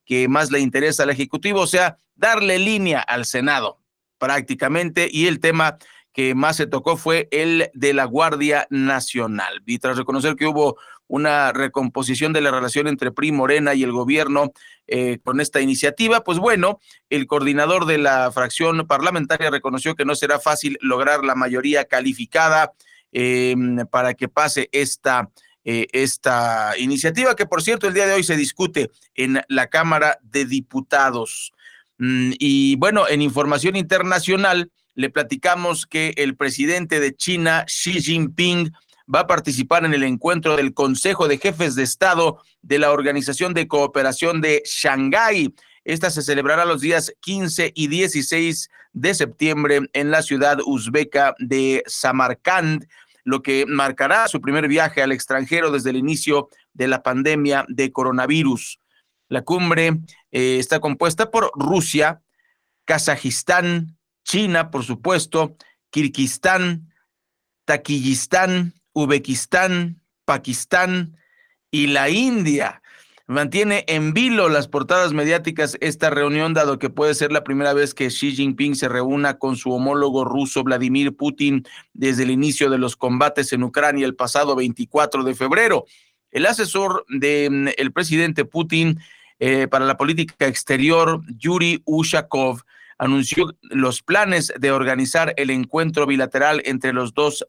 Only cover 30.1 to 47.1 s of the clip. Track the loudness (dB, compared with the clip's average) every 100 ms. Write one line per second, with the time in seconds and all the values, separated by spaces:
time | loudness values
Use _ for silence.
30.1 | 0 _ -4 -2 -4 -4 -8 -2 2 2
31.1 | 0 -6 -10 -14 _ -20 -20 _ -6 -2
32.1 | 0 0 0 2 4 4 2 2 2 2
33.1 | 2 0 0 0 0 0 -2 0 0 2
34.1 | 0 2 2 2 2 -2 _ _ -6 -4
35.1 | -2 -4 -2 0 0 0 -4 -4 -4 -2
36.1 | -2 -4 -2 -2 0 0 0 0 0 0
37.1 | -2 -2 0 2 0 -2 -6 -4 -2 0
38.1 | 0 0 0 0 0 -2 -6 _ _ -2
39.1 | 0 2 0 0 -2 2 2 2 2 0
40.1 | 0 0 0 2 2 0 0 0 0 0
41.1 | 0 0 0 0 0 -2 0 -2 2 2
42.1 | 4 2 0 _ _ -2 2 4 2 0
43.1 | -2 -2 -2 -2 -2 0 0 0 0 -2
44.1 | 0 -2 0 2 0 0 -2 0 2 2
45.1 | 2 2 2 -2 -4 _ _ -6 -2 -2
46.1 | -2 -2 0 2 2 2 0 0 0 -2